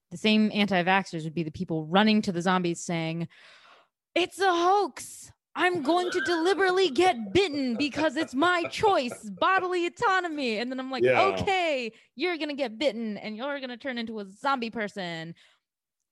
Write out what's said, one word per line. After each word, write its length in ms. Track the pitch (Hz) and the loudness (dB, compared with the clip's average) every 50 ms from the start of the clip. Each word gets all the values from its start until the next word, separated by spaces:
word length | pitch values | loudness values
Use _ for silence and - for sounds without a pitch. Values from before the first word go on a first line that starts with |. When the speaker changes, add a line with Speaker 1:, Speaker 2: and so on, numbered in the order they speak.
| _ _ | _ _
Speaker 1:
the 80 | 180 | -10
same 320 | 170 - 214 214 214 214 214 - | -2 2 4 4 4 4 2 2
anti-vaxxers 720 | 208 208 196 202 180 170 180 185 196 185 - - 165 156 | 0 0 2 2 2 4 4 4 2 2 0 -6 -6 -6
would 80 | 165 147 | -4 -4
be 100 | 170 165 | -4 -4
the 80 | 156 | -4
people 340 | 151 - 180 - 165 160 156 | -6 -6 -6 -4 -4 -4 -2
running 360 | 156 170 190 214 220 214 214 | 2 4 4 6 6 4 4
to 100 | 214 214 | 2 0
the 100 | 175 170 | -2 0
zombies 380 | 170 196 185 185 180 175 170 - | 0 2 2 2 2 0 -2 -4
saying, 480 | - - 175 165 160 160 165 170 170 - - - - - - - - - - - _ _ _ _ _ _ _ | -4 -4 -4 -2 -2 -4 -4 -4 -6 -8 -10 -16 -20 -20 -20 -20 -20 -20 -20 -20 _ _ _ _ _ _ _
"It's 240 | 330 349 359 - - | 0 0 0 -2 0
a 140 | 381 381 349 | 2 2 2
hoax. 800 | 339 339 359 381 415 392 294 - - - - - - - - - _ _ _ _ | 4 4 4 4 4 2 0 -4 -10 -16 -16 -16 -18 -20 -20 -20 _ _ _ _
I'm 280 | 269 330 359 359 349 | 0 0 0 0 0
going 300 | 269 262 330 359 359 359 | 0 2 2 2 2 0
to 100 | 349 359 | -2 -2
deliberately 720 | - 339 392 320 320 370 392 302 392 370 359 381 381 339 | -2 0 0 2 2 2 2 4 2 2 4 4 2 2
get 420 | 254 233 349 370 349 233 220 196 190 | 2 4 4 4 2 0 -4 0 0
bitten 420 | 330 403 359 285 294 269 254 233 | 2 2 2 0 -2 -2 -2 0
because 400 | 214 294 285 - 294 311 311 247 | 0 -2 -2 0 0 0 0 0
it's 180 | 294 320 - - | -2 -4 -4 0
my 300 | 254 311 359 359 349 349 | 0 2 2 2 2 -2
choice, 640 | - - - - 427 392 330 262 247 214 - - 214 | -4 -2 2 2 4 4 4 2 -2 -6 -8 -10 -12
bodily 560 | 190 175 311 349 381 381 359 359 370 359 339 | -4 0 2 2 4 2 2 0 0 -2 -2
autonomy." 760 | 349 349 - 480 453 381 370 359 349 311 294 277 240 220 202 | -2 -2 0 0 2 2 2 0 -2 -4 -4 -2 -2 -2 -2
And 120 | 240 247 | -4 -4
then 80 | 269 254 | -6 -8
I'm 120 | 262 262 | -6 -6
like, 120 | 262 254 339 | -2 0 2
Speaker 2:
Yeah. 180 | - - - - | 4 4 4 4
Speaker 1:
"Okay, 680 | - - - - - 381 370 349 330 294 262 240 220 - - _ _ _ | 4 2 0 0 0 0 0 0 0 0 -2 -4 -6 -10 -14 _ _ _
you're 220 | - 294 359 349 | -4 -2 -2 -2
gonna 160 | 302 311 302 294 | -2 -4 -6 -4
get 240 | 269 277 233 214 | -4 -4 -4 -4
bitten 400 | 220 302 277 202 226 233 220 208 | -2 -2 -2 0 -2 -4 -6 -6
and 180 | - - 214 214 | -8 -8 -10 -8
you're 240 | 208 247 285 277 277 | -8 -6 -6 -6 -6
gonna 160 | 262 254 247 | -8 -10 -12
turn 220 | 226 - 277 247 | -10 -8 -6 -6
into 220 | 240 233 226 226 214 | -6 -6 -6 -8 -8
a 60 | 202 190 | -10 -12
zombie 400 | 196 - - 277 277 262 233 226 | -12 -4 -2 -2 0 0 -2 -6
person. 680 | - 240 208 202 - 202 185 175 170 165 160 165 170 - _ _ _ _ _ _ _ _ _ _ _ _ _ _ | -4 -6 -6 -6 -6 -6 -8 -6 -8 -8 -10 -12 -14 -16 _ _ _ _ _ _ _ _ _ _ _ _ _ _